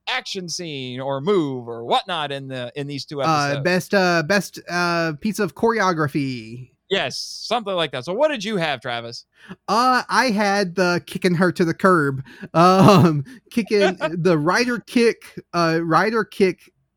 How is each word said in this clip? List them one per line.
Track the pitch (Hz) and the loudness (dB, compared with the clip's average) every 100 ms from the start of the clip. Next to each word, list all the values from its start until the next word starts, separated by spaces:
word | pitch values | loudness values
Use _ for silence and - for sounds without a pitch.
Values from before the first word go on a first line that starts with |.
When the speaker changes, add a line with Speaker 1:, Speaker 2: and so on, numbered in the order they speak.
| - | -8
Speaker 1:
action | 254 247 196 175 | -8 -6 -10 -8
scene | - 170 139 127 123 | -10 -8 -8 -8 -8
or | 135 135 | -6 -4
move | 147 202 147 127 117 | 0 0 0 -4 -8
or | 117 | -10
whatnot | 120 240 185 170 143 | -4 -4 -2 -6 -6
in | 139 135 | -8 -8
the, | 131 120 147 | -10 -10 -10
in | 143 | -8
these | 139 | -10
two | - 143 | -10 -4
Speaker 2:
Uh, | 135 156 143 | 0 0 0
Speaker 1:
episodes. | 139 | -2
Speaker 2:
best, | 160 180 - | -2 -2 0
uh, | 202 185 170 | 0 2 0
best, | 156 202 - - - | 0 -2 -2 -12 -8
uh, | 175 175 170 165 147 | -4 -2 -2 -2 -4
piece | 214 202 | -6 -4
of | 190 | -4
choreography. | - 226 226 185 160 147 156 135 123 110 120 127 _ _ | 0 -2 2 0 0 -2 -2 -4 -6 -10 -16 -18 _ _
Speaker 1:
Yes, | 190 139 - | -2 -2 -6
something | - - - 240 202 | -10 -12 -6 -4 -2
like | 185 160 | -4 -4
that. | 131 | -6
So | 123 | -6
what | 202 302 | 0 0
did | 269 | 0
you | 196 208 | -4 -2
have, | 160 135 | -2 -4
Travis? | 127 120 117 120 - _ - 175 - | -6 -8 -8 -14 -20 _ -20 -14 -2
Speaker 2:
Uh, | 214 254 254 - | 2 4 2 0
I | 196 254 | 0 2
had | 202 208 202 196 170 | 2 2 2 0 0
the | 180 175 - | 0 0 -4
kicking | 185 185 | -2 0
her | 170 185 | 2 2
to | 165 | 2
the | 170 | -2
curb. | 160 190 175 143 135 - - - | 2 4 4 2 -2 -10 -16 -2
Um, | 160 180 190 190 190 170 151 139 - _ | 4 6 8 8 8 6 2 -4 -14 _
kicking | - 196 208 202 - | -6 0 2 2 0
Speaker 1:
<laughs> | 311 | -6
Speaker 2:
the | 214 170 160 | -2 2 2
rider | 151 202 247 240 | 2 2 0 -2
kick, | - 240 233 - - - - | -2 2 2 0 -10 -20 -8
uh, | 175 165 160 | -2 0 0
rider | 170 160 202 226 | 2 2 2 0
kick | - - 190 170 _ _ _ | -4 2 0 0 _ _ _